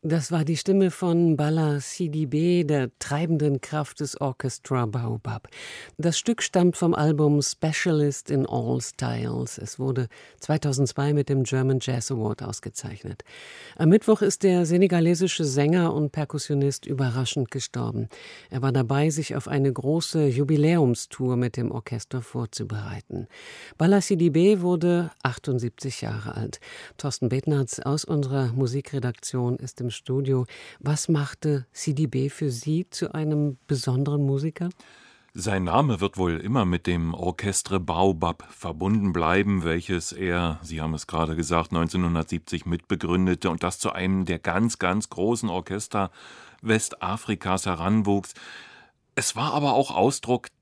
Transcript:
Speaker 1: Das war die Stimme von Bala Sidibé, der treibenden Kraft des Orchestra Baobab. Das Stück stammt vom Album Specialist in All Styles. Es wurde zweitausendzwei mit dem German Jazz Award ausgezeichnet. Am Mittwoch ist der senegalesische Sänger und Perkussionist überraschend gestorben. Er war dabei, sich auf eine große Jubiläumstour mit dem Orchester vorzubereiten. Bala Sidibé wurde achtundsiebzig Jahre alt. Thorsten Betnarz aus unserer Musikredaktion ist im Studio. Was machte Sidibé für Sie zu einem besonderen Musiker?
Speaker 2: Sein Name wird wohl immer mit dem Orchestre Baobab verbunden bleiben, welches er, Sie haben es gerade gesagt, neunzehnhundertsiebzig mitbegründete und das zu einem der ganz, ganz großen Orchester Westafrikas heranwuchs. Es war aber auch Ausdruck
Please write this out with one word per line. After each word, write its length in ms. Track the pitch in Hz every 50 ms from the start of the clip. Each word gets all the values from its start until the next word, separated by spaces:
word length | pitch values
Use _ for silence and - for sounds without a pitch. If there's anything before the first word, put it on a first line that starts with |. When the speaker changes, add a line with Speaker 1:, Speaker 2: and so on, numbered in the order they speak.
| -
Speaker 1:
Das 280 | 160 160 170 135 -
war 140 | 175 160 156
die 100 | 147 170
Stimme 360 | 139 - 190 190 196 190 180
von 440 | - - 185 175 170 170 175 170 156
Bala 420 | 139 151 151 156 160 156 151 147
Sidibé, 840 | 143 135 - - - 185 156 147 156 156 131 131 151 165 175 175 175 170
der 280 | 147 151 143 127 123 _ _
treibenden 600 | - - 143 147 170 160 165 151 151 147 139 127
Kraft 400 | - - - 151 147 - - -
des 220 | 147 135 - -
Orchestra 640 | 143 135 127 _ - 131 - - _ - 139 127 120
Baobab. 640 | 110 104 127 117 117 113 113 - 113 110 110 _ - - - - - - - - - -
Das 200 | - 147 170 165
Stück 260 | - - - 233 - -
stammt 340 | - - 185 175 180 170
vom 160 | - 175 165 165
Album 480 | - 151 151 156 147 151 147 147 147
Specialist 880 | 139 - - _ - 160 151 - - 185 160 151 147 143 139 - - -
in 160 | 147 135 139
All 320 | - - 123 117 113 123 123
Styles. 760 | 120 - - - 127 123 120 117 120 120 117 123 123 120 -
Es 220 | - - - - -
wurde 280 | 131 135 131 127 123 113 - - - - - _
zweitausendzwei 760 | - - 151 151 - 147 135 123 143 123 - - 139 143 147
mit 160 | 147 135 -
dem 140 | 139 135 131
German 360 | - - 131 131 131 135 131
Jazz 300 | - - 127 120 113 -
Award 320 | 135 117 110 110 107 - -
ausgezeichnet. 800 | - 107 - - 113 - - - - 107 104 - 113 - _ - - - - - - - - - - -
Am 140 | - 170 156
Mittwoch 320 | 185 214 - - 220 208
ist 220 | 214 202 - - -
der 220 | 190 180 175 175
senegalesische 760 | 156 170 180 190 185 175 170 165 170 180 165 185 180 - - 165
Sänger 500 | 143 131 143 143 151 170 180 170 165 -
und 180 | 151 151 143
Perkussionist 760 | - - 151 - - 147 - - 151 139 139 139 135 - -
überraschend 680 | - 143 131 135 127 117 131 131 120 - 147 131 -
gestorben. 560 | - 135 - - - 123 120 113 110 113 113 107 - - - - - - - _
Er 120 | - 127
war 100 | 120 135
dabei, 380 | 123 135 127 113 135 139 147 160
sich 260 | 143 151 147 - -
auf 120 | 135 120
eine 260 | - 139 143 139 139 123
große 540 | 120 123 135 156 170 165 - - 165 151
Jubiläumstour 1080 | 139 120 127 143 135 156 147 147 156 170 170 151 123 120 - - - - - 131 127 127
mit 220 | 123 123 120 -
dem 140 | - 120 -
Orchester 500 | - 120 - - 123 113 - _ - 127
vorzubereiten. 1040 | 117 - - 123 120 107 - - 110 101 107 107 104 104 98 101 - _ 92 92 - - - - - - - - - - -
Bala 200 | _ 160 175 196
Sidibé 640 | 202 180 - 202 165 170 170 135 160 175 202 214 190
wurde 480 | 175 180 180 165 165 175 175 175 170 160 - _ -
achtundsiebzig 800 | 131 120 - - 151 131 123 113 120 - - - 135 120 -
Jahre 340 | - 110 107 107 104 110 -
alt. 260 | 107 110 110 - - - - - - - - -
Thorsten 320 | - - 143 - - - 120
Betnarz 500 | 127 135 - - 151 139 135 117 - -
aus 260 | - 135 139 156 -
unserer 480 | - 165 147 143 127 135 139 135 120 113
Musikredaktion 1040 | 127 135 120 120 139 135 - - 135 120 127 117 - - - - 127 123 120 123
ist 240 | - 131 127 - -
im 60 | 123 120 113
Studio. 480 | - _ - 127 135 139 131 135 127 123 - - - - - - -
Was 300 | - 135 151 147 - -
machte 560 | 165 147 143 139 - - - 156 147 139 127 _ _
Sidibé 560 | - - - 147 135 156 131 - 131 135 139
für 220 | - - 160 143
Sie 360 | 123 117 - 151 156 165 185 _
zu 240 | - - 180 - -
einem 420 | 156 156 151 156 151 147 147 135 - _
besonderen 580 | - 143 131 - 135 127 127 139 143 143 147 143
Musiker? 460 | 135 135 139 143 160 151 - 175 175 185 _ - - - - - - - _ _ _ _
Speaker 2:
Sein 300 | - 87 107 101 95 90
Name 380 | 85 82 123 147 143 113 85
wird 160 | 98 98 -
wohl 200 | 98 92 87 82
immer 280 | 80 - 101 123 135 104
mit 200 | 90 87 85 -
dem 300 | - 87 85 82 82 80
Orchestre 640 | 76 87 90 85 - - 101 95 - - - 95 95
Baobab 680 | 87 - 82 82 92 98 95 78 85 85 82 _ - -
verbunden 600 | - - - 87 80 78 87 98 107 110 101 98
bleiben, 520 | 85 90 82 80 87 95 101 101 101 95 80
welches 480 | 82 80 87 87 - 95 87 85 -
er, 480 | - - 95 90 87 87 87 85 78 78
Sie 200 | 82 78 80 78
haben 120 | 78 80 80
es 140 | 76 -
gerade 280 | - - 80 82 78 80
gesagt, 360 | 80 82 71 85 85 82 -
neunzehnhundertsiebzig 960 | - 82 85 80 - 92 90 85 85 82 80 - - 82 _ - - 82 -
mitbegründete 840 | 85 85 82 - _ 104 - - 82 87 90 92 92 90 82 - 92
und 140 | 82 85 -
das 160 | 85 - -
zu 120 | - -
einem 340 | - 90 92 92 95 95 92
der 120 | 85 87
ganz, 400 | 80 _ - 85 92 113 117 -
ganz 320 | - - 90 90 107 110 -
großen 400 | - - 90 107 120 113 - 110
Orchester 640 | 87 92 87 - 95 104 107 - - 107 98 92 _ - - - - - - - - _
Westafrikas 1040 | - 107 110 110 - - - - - 87 98 110 - - 107 90 - 92 92 92 -
heranwuchs. 680 | 101 90 80 82 92 104 110 104 101 101 101 92 - - - - - - - - - - - - _ _ _ _ _ _
Es 200 | - - - -
war 180 | 110 135 151 120
aber 200 | 147 143 143 120
auch 160 | - 139 -
Ausdruck 600 | - - 95 131 139 - - - 123 120 - - _ _